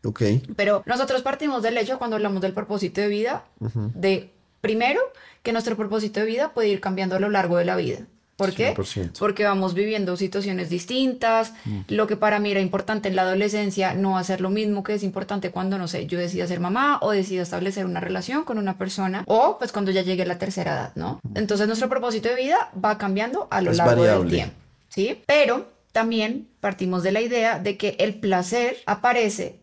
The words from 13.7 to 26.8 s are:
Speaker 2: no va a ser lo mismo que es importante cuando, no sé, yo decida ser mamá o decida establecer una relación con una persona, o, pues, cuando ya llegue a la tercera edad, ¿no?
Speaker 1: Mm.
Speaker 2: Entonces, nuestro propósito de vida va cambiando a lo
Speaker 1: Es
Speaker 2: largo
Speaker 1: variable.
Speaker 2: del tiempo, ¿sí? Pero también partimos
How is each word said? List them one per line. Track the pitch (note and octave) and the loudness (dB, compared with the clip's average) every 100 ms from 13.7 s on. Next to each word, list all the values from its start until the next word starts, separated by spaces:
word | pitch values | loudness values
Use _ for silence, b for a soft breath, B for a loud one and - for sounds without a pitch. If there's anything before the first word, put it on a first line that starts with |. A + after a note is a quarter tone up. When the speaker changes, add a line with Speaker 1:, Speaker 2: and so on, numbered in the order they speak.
| G3 F#3+ | 0 0
Speaker 2:
no | F#3 F#3+ | 2 0
va | F#3 | 0
a | |
ser | F#3 F#3+ | 0 -2
lo | F#3 | 0
mismo | G#3 G#3+ G3+ | 0 0 -2
que | G3 | -2
es | G#3 | -2
importante | G3 F#3 F#3+ G3+ F#3+ | -2 -4 -4 -4 -4
cuando, | F#3 F#3 F#3+ | -4 -2 -2
no | E3+ | -2
sé, | F3 D3 | -4 -4
yo | F3 | -2
decida | F3 F3+ F3 | -2 -2 -2
ser | F3 | -2
mamá | F3 A3 C#4+ D4 | 0 2 2 2
o | G#3 | 2
decida | G3+ F#3+ F#3 | 0 0 -4
establecer | F3 F3 F#3 G3 | -4 -4 -4 -4
una | F#3 F3 | -4 -4
relación | F3 F#3 F3+ C#4 | -4 -4 -2 -4
con | E4 A3 | -2 -2
una | G3 F#3+ | -2 -4
persona, | F#3+ F#3+ F#3+ F#3+ F#3 | -6 -2 -2 -2 2
o, | A3 C#4+ - | 4 4 2
pues, | A#3+ | -4
cuando | G#3+ G3 | -2 0
ya | F#3+ | 2
llegue | F#3 F#3 | 0 0
a | F3+ | -2
la | F3 | -2
tercera | G3 F#3+ E3+ | -4 -4 -2
edad, | C#3 - | -4 -6
¿no? | - E3 - | -6 -6 -6
Speaker 1:
Mm. | A#2 G#2 | -8 -4
Speaker 2:
Entonces, | G#3 G#3 G#3 | 0 2 2
nuestro | A3+ B3+ | 0 0
propósito | C4 A#3+ A3 A3 | 0 0 -2 0
de | B3+ | 0
vida | C4 F4 - G3 | 2 2 2 -2
va | F#3+ G#3 | 0 0
cambiando | G3+ F#3+ A#3 F4 - | 0 0 -2 -4 -2
a | G3+ | 0
lo | F3+ | 2
Speaker 1:
Es | E3 | 4
Speaker 2:
largo | E3+ A#2 | 6 6
Speaker 1:
variable. | G#2+ G2+ F2 | 6 6 4
Speaker 2:
del | E2+ | 0
tiempo, | - - - _ _ | -2 -10 -20 _ _
¿sí? | - G#3 - - | -2 -2 -2 2
Pero | D4 C#4 A#3+ - _ _ | 4 4 2 -4 _ _
también | A3+ A3+ A3+ G#3+ C4 - _ | 0 2 0 0 -4 -8 _
partimos | G3+ F#3+ | -6 -2